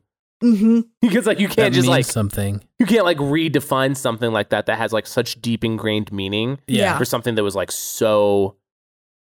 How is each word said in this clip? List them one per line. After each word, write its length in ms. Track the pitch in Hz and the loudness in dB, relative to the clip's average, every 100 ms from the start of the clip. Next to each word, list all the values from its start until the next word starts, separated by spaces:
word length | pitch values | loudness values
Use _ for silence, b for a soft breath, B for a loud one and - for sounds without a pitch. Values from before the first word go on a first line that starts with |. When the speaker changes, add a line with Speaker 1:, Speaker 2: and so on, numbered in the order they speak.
| _ _ _ _ | _ _ _ _
Speaker 1:
Mm-hmm. 380 | 240 208 226 233 226 | 2 4 4 2 0
Speaker 2:
<laughs> 100 | _ | _
Because, 240 | 233 208 220 | 0 2 0
like, 140 | 202 | 0
you 80 | 196 | 0
can't 80 | - | 2
Speaker 3:
That 120 | 214 | 2
Speaker 2:
just, 100 | 127 | 2
Speaker 3:
means 40 | 127 | 2
Speaker 2:
like, 180 | - 123 | 2 0
Speaker 3:
something. 560 | 117 101 - 98 98 - - | -2 -2 -2 -4 -6 -8 -2
Speaker 2:
you 60 | 220 | 2
can't, 200 | 226 175 | 4 2
like, 120 | 160 | 0
redefine 800 | 143 156 160 139 - 135 135 135 | 0 0 0 -2 0 0 0 0
something 360 | 127 113 117 | -4 -2 -2
like 180 | 110 104 | -2 0
that 160 | 107 - | -2 -2
that 120 | 110 | -2
has, 140 | 110 | -2
like, 160 | 107 - | -2 -2
such 340 | - 120 - | -4 -4 -6
deep 220 | 117 113 | -4 -2
ingrained 480 | 117 110 110 107 104 | -2 -2 -2 -2 -4
meaning 480 | 98 98 104 117 135 - | -6 -4 -2 -2 -6 -4
Speaker 3:
Yeah. 140 | 110 | 0
Speaker 1:
Yeah. 140 | 98 160 | 0 0
Speaker 2:
for 80 | 120 | -2
something 300 | 123 120 110 | -2 -2 -2
that 80 | |
was, 120 | 101 95 | -2 -2
like, 160 | 90 | -4
so, 840 | - - - 113 104 104 101 98 - _ _ _ _ _ _ | -6 -10 -2 2 4 4 2 0 -4 _ _ _ _ _ _